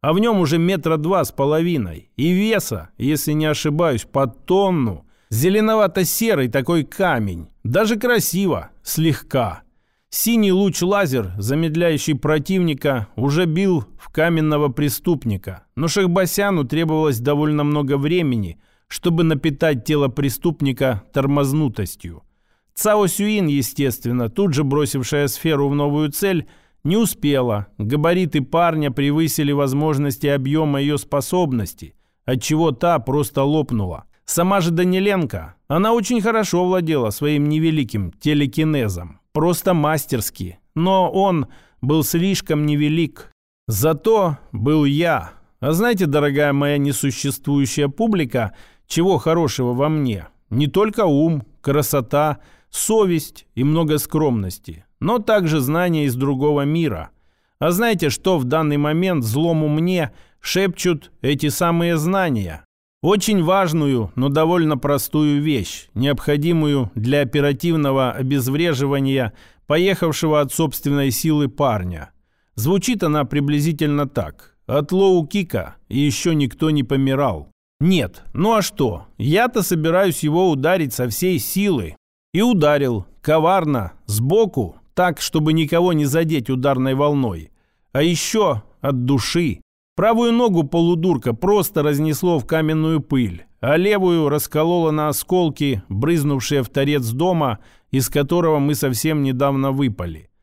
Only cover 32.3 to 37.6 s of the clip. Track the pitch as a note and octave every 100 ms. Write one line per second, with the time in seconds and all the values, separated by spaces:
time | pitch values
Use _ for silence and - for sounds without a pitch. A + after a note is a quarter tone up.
32.3 | C3 - D#3 E3 B2 F3 E3 B2 C#3 C3+
33.3 | - C#3 D#3 D3 A#2 F#2+ D2+ - _ -
34.3 | - F3+ G3+ E3+ E3+ F3+ F#3 G3+ G3 D3+
35.3 | F2 D#2+ - _ D3+ G#3+ A#3 G3 A#3+ G#3
36.3 | A3+ G3+ F3 F3+ F#3 E3 D3+ A2+ - D3
37.3 | D3 D3 D#3